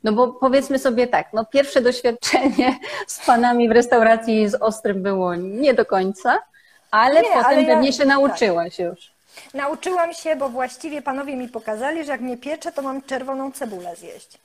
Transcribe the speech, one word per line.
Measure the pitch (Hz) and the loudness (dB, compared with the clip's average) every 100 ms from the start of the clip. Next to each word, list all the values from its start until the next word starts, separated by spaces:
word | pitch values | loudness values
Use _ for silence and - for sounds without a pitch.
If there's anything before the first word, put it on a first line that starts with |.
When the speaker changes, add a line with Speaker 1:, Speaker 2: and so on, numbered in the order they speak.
Speaker 1:
No | 220 | 0
bo | 214 247 | 2 0
powiedzmy | - 262 269 269 269 | 2 2 2 0 -2
sobie | 269 233 247 | 0 0 0
tak, | 175 - | 0 -2
no | 214 | -6
pierwsze | 220 277 277 277 | 0 0 2 2
doświadczenie | 240 247 240 233 - 262 269 214 254 262 - - - | 2 0 -2 -2 -2 0 2 2 0 -2 -10 -12 -12
z | - - | -4 2
panami | 233 240 240 233 | 4 4 2 4
w | |
restauracji | 226 240 240 226 226 226 220 208 | 4 6 4 6 4 2 0 0
z | |
Ostrym | 202 220 208 208 196 | 0 -2 -2 -4 -2
było | 196 190 180 | -2 -2 -2
nie | 175 185 214 294 | -4 -6 0 2
do | 240 214 | 2 2
końca, | 190 190 196 240 349 - _ _ _ _ | 0 -2 -2 -2 -2 -4 _ _ _ _
ale | 214 247 302 | 2 4 4
Speaker 2:
Nie, | 466 | 4
Speaker 1:
potem | 311 | 2
Speaker 2:
ale | 247 294 | 4 4
ja | 240 | 4
Speaker 1:
pewnie | - 269 | 4 2
się | 269 | 2
Speaker 2:
tak. | 277 | 2
Speaker 1:
nauczyłaś | 277 277 - 220 170 170 - | 4 2 2 0 0 -4 -6
już. | 175 180 - _ _ - - | -6 -8 -20 _ _ -20 -14
Speaker 2:
Nauczyłam | 269 285 320 359 359 339 | -8 -6 -6 -4 -2 -2
się, | 330 320 302 | -4 -6 -4
bo | 277 | -4
właściwie | 240 254 - 320 294 | -4 -8 -8 -12 -8
panowie | 285 269 285 262 | -8 -8 -8 -10
mi | 247 | -10
pokazali, | 226 220 214 269 330 | -10 -8 -6 -6 -6
że | 294 | -6
jak | 262 | -8
mnie | 254 247 | -8 -8
piecze, | 277 311 339 | -8 -8 -8
to | 330 | -8
mam | 269 269 | -8 -10
czerwoną | - 262 262 269 269 | -8 -10 -6 -8 -8
cebulę | 262 240 190 175 170 | -10 -12 -10 -14 -16
zjeść. | 170 175 - _ | -18 -20 -20 _